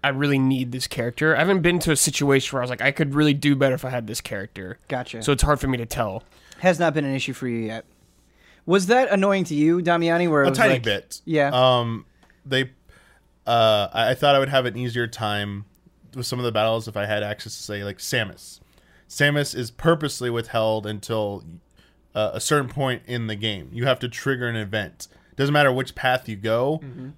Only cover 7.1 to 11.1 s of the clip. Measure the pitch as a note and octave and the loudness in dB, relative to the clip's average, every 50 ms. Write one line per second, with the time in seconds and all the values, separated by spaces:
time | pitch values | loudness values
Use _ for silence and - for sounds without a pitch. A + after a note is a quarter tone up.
7.1 | C3+ C3+ - - C3 - C3 B2+ A#2 A#2 A2+ G#2+ A2 A2+ - _ _ _ _ _ | -2 -2 -4 -6 -6 -6 -4 -4 -4 -4 -4 -4 -6 -8 -12 _ _ _ _ _
8.1 | _ _ _ _ _ _ _ _ _ _ _ - F3 G3+ F#3 F3+ A#3 B3+ C4 A3+ | _ _ _ _ _ _ _ _ _ _ _ 2 2 2 4 4 4 4 4 4
9.1 | G3+ G3 F#3+ G3+ G3 G3 F3+ F3 D3+ D3 D3+ D#3+ E3+ F3 F3 F3 E3+ E3+ E3+ E3 | 2 2 4 4 2 2 0 0 0 2 4 4 4 2 2 2 2 2 2 2
10.1 | E3 E3+ F3 E3+ D#3 D3 C#3 C3+ C3+ - A#3+ G#3 C3+ B2+ A2+ A2+ G2+ G2+ - _ | 2 2 2 4 4 4 4 4 4 4 4 4 4 2 2 0 -2 -2 -4 _